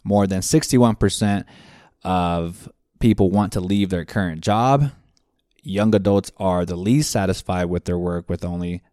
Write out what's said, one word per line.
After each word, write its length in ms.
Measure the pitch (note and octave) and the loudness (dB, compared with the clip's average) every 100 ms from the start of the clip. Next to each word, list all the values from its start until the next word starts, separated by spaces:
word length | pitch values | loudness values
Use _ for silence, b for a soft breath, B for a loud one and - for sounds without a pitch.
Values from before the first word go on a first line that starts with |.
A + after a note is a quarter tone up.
more 220 | G2 G2+ G2 | 0 2 2
than 160 | F#2+ | 0
sixty-one 540 | - D#3 - B2+ A#2+ G#2+ | 0 0 2 4 4 2
percent 500 | G2+ - G#2 G2+ - b b b b _ | -2 0 -2 -2 -6 b b b b _
of 640 | F2+ F#2 F2 E2+ E2+ E2+ - - _ - | -4 -2 0 -2 -6 -10 -18 -20 _ 0
people 300 | A#2+ G#2 G2 | 2 4 4
want 240 | G2+ G2+ | 2 0
to 60 | G2+ | -2
leave 300 | F2+ G2+ F#2+ | -2 0 0
their 160 | F2+ D#2+ | -2 -4
current 360 | G#2 F#2 D#2+ | -4 -4 -4
job. 500 | A2 G#2+ B2+ C#3 C#3+ - _ _ _ _ _ _ | -2 0 2 2 0 -4 _ _ _ _ _ _
Young 320 | - G2 A2 | -6 0 2
adults 380 | G#2 G2 G2+ - - | 4 4 2 0 -4
are 280 | F#2+ F2+ F2 | -2 0 -2
the 100 | F2 | -2
least 360 | F#2+ C#3 D3+ | 2 2 2
satisfied 540 | A2 F#2+ F2+ - F2+ F2 | 0 0 -2 -4 -2 -2
with 200 | F2 - | -4 -4
their 120 | F2+ | -4
work, 320 | F2 F2 - | -2 -4 -6
with 160 | F2 F2+ | -6 -6
only 360 | F2 F2 F2 - | -6 -6 -8 -12